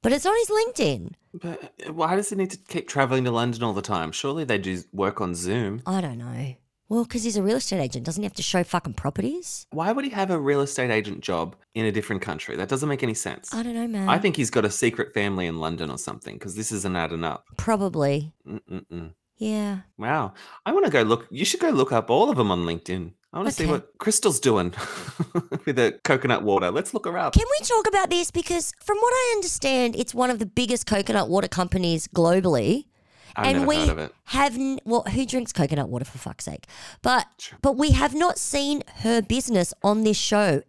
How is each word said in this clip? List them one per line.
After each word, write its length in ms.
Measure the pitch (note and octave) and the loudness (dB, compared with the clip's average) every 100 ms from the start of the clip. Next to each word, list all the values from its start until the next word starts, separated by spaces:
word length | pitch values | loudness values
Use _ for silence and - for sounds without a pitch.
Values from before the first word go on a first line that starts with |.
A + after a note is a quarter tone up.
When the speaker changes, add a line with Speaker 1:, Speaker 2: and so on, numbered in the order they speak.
Speaker 1:
But 120 | - | 2
it's 120 | C#4 F#4 | 2 2
on 80 | A4 | 2
his 100 | A4 | 2
LinkedIn. 640 | G#4+ A4+ A#4+ F#3+ B2 E2 - _ | 0 0 0 0 0 -8 -14 _
Speaker 2:
But 600 | F3 E3+ E3 - - - | -12 -10 -10 -16 -16 -12
why 220 | D#3+ D#3+ F#3+ | -2 0 2
does 140 | G#3 | 0
he 80 | G3 | -2
need 140 | F#3+ | -4
to 60 | - | -6
keep 300 | - E3+ - | -8 -8 -4
traveling 380 | D3 C3 C3 B2 | 0 2 2 2
to 60 | |
London 300 | A#2 A#2+ A#2 | 0 0 0
all 120 | A#2 | -2
the 80 | G2+ | -2
time? 320 | G2 F#2 D#2+ | -2 -2 -2
Surely 320 | D#2+ C#3 D#3 C#3 | -4 -4 -4 -2
they 120 | G#2 | -2
do 240 | F#2+ F2+ - | 0 -6 -6
work 260 | F#2+ F#2+ - | -2 -2 0
on 160 | F#2 E2+ | -4 -4
Zoom. 460 | F2+ A#2 G#2 A2+ D3+ | -2 -2 -2 -4 -4
Speaker 1:
I 140 | F#3+ | -2
don't 180 | E3 A#2+ | -2 -6
know. 380 | A#2+ A#2+ C3 B2+ _ _ _ | -8 -8 -8 -10 _ _ _
Well, 160 | A3+ A#3 | -2 -2
'cause 180 | A#3+ | -4
he's 120 | A3+ G#3 | -2 0
a 60 | |
real 140 | F#3+ B3+ | 2 0
estate 240 | - F3 | 0 -2
agent. 240 | C3 B2 B2 | -2 -4 -6
Doesn't 160 | D#3+ | -6
he 40 | G#3 | -6
have 100 | - | -6
to 60 | |
show 200 | - F#3 | -2 0
fucking 300 | F3 F3 D3 | 0 -2 -4
properties? 760 | G#2+ - F3 A3 E4+ F4 - - | -4 -4 -2 -4 -4 -8 -12 -10
Speaker 2:
Why 200 | D3+ F3 | -2 0
would 140 | C4 C#4 | 0 -2
he 60 | |
have 200 | G#3 F#3+ | -2 0
a 80 | E3+ | 0
real 220 | C#3 C#3+ | 2 2
estate 300 | C#3 C3+ B2+ | 2 0 2
agent 300 | A2 G#2 - | 2 0 -8
job 360 | - E2+ E2 - _ | -4 -2 -2 -8 _
in 120 | A2+ A2 | -2 0
a 60 | |
different 300 | G#2 G2+ G2 | 0 -2 -6
country? 340 | - D#2 - A#1+ | -4 -8 -8 -6
That 140 | G2 | -4
doesn't 180 | C3+ D3 | -2 -2
make 160 | C3+ | -2
any 120 | B2 A2 | -2 -4
sense. 380 | - - - | -6 -8 -8
Speaker 1:
I 100 | A3 | -6
don't 100 | A#3 | -6
know, 140 | A#3 A#3 | -6 -4
man. 200 | G#3+ C#3+ | -2 2
Speaker 2:
I 100 | D#3+ | 2
think 200 | G3+ D#3 | 2 0
he's 120 | A#2 | 0
got 120 | A#2+ | 2
a 60 | G#2 | 0
secret 420 | - A#2+ A#2 - | 2 0 0 -4
family 320 | A2 G2+ F#2+ F2 | -2 -2 -2 -2
in 120 | E2 | -2
London 300 | D#2+ E2 D#2 | -4 -4 -6
or 60 | B1+ | -6
something, 420 | - - - - | -10 -10 -14 -12
'cause 160 | G2 F2+ | -10 -8
this 160 | G#2+ | -6
isn't 240 | G#2 F#2+ F2+ | -4 -2 -2
adding 280 | E2 E2 E2 | -2 -4 -4
up. 220 | - _ - | -6 _ -6
Speaker 1:
Probably. 720 | - G#3+ G3 E3 C#3+ C#3 D#3 _ - | 0 0 0 0 0 0 -4 _ -14
Speaker 2:
Mm-mm-mm. 640 | G#2+ _ F2+ - E2+ E2+ - _ _ | -14 _ -12 -10 -12 -12 -16 _ _
Speaker 1:
Yeah. 420 | G#3+ G#3+ G#3 F#3+ - - | -4 -2 -4 -6 -10 -6
Speaker 2:
Wow. 360 | A#2 D3+ A#2+ - - - G3+ | -2 0 -2 -8 -20 -10 0
I 60 | |
wanna 200 | F4+ E4+ | 2 4
go 100 | C3 | 4
look. 240 | A2 A#2 - | 4 2 0
You 120 | A#2+ C#3 | -4 -2
should 140 | F4+ | 0
go 120 | E4 | 2
look 200 | F#3+ C3 | 4 4
up 180 | A#2 A2+ | 2 4
all 180 | C3 B3+ | 4 4
of 80 | E3+ | 4
them 140 | G#2+ | 2
on 120 | F2 E2+ | 2 0
LinkedIn. 480 | E2 - F#2 E2+ - _ | -4 -4 -6 -6 -14 _
I 40 | - | -6
wanna 140 | G3+ | -4
see 120 | - | 0
Speaker 1:
Okay. 80 | E3 | 0
Speaker 2:
what 260 | D3+ - _ | 0 -4 _
Crystal's 420 | G#3+ G#3+ G#3 D3 | 0 2 2 2
doing 320 | C3 G#2 F2 | 4 4 2
<laughs> 960 | - - - - - - F3 - C3+ - | -4 -10 -10 -12 -6 -2 -2 -4 -6 -2
with 100 | B2+ | 2
the 220 | A#2 - | 2 2
coconut 400 | - C3 B2+ A2+ | 2 2 4 2
water. 260 | G#2 G2 F2+ | 2 2 2
Let's 240 | A#2 G3 | 0 -4
look 120 | A#3 D#3 | -6 -4
her 100 | F3 | -2
up. 160 | - | 2
Speaker 1:
Can 120 | - A4+ D5+ | 4 4 -2
we 60 | D5+ | 2
talk 220 | A4+ G#4 | 2 2
about 220 | G4 F#4 | 0 0
this? 180 | F4 F4 | -2 -2
Because 420 | E4+ - F4 D4 - | -4 -4 -4 -4 -8
from 180 | - G#4 | -4 2
what 120 | A#4+ | 2
I 180 | B4+ B4 A4 | 2 2 0
understand, 600 | F4+ - C#4 C4 A#3+ - | -2 -2 0 2 0 0
it's 180 | A#3+ | -4
one 160 | A#3+ B3+ | 0 0
of 80 | A#3 | 0
the 60 | G#3 | -2
biggest 400 | - B3 A#3+ - | -2 0 -2 0
coconut 420 | G#3 G3+ G#3+ B2+ | 0 2 0 2
water 180 | F#3 F#3+ | 2 0
companies 600 | - F3+ F#3+ F3 E3 - - | -2 0 0 2 0 0 2
globally. 680 | E3 F#3 F3+ C3+ A2 B3 - _ _ _ - - | 4 6 4 2 2 0 -2 _ _ _ -12 0
Speaker 2:
I've 120 | A#3+ | 2
Speaker 1:
And 100 | D#3 | 4
Speaker 2:
never 80 | - | 2
Speaker 1:
we 60 | D4+ | 4
Speaker 2:
heard 120 | - | 2
of 80 | D#2 | 0
it. 140 | D#2 _ - | -6 _ -4
Speaker 1:
have 300 | C4 C#4 A#3+ | 2 2 2
n-, 240 | C4+ C4 - | -2 -2 0
well, 180 | A#3 | 0
who 220 | - A#3+ C4 | 2 -2 0
drinks 260 | B3+ - | -2 -2
coconut 360 | - D#3 D3+ F2+ | 0 2 2 0
water, 160 | A#2+ C3+ | -4 -6
for 120 | B2+ | -10
fuck's 280 | - - - | -12 -10 -10
sake? 200 | D2 - - - - | -12 -16 -20 -20 -4
But, 240 | - B3+ - _ | 0 2 0 _
Speaker 2:
True. 180 | - - | -18 0
Speaker 1:
but 140 | C#4 B3+ | 0 4
we 140 | D4+ | 6
have 220 | C4+ C#4 C#4+ | 6 4 2
not 220 | F4 - | 0 0
seen 460 | - C#4+ C#4 C#4+ - - | -2 -2 0 -2 -4 -4
her 240 | A3 A#3 | 2 2
business 520 | G#3 A#3+ B3+ G#3 F3 - | 2 -2 2 2 2 0
on 200 | G3 G#3+ | 2 4
this 140 | A3 G#3 | 4 2
show 440 | - G#3 G3+ C#3 | 2 4 4 2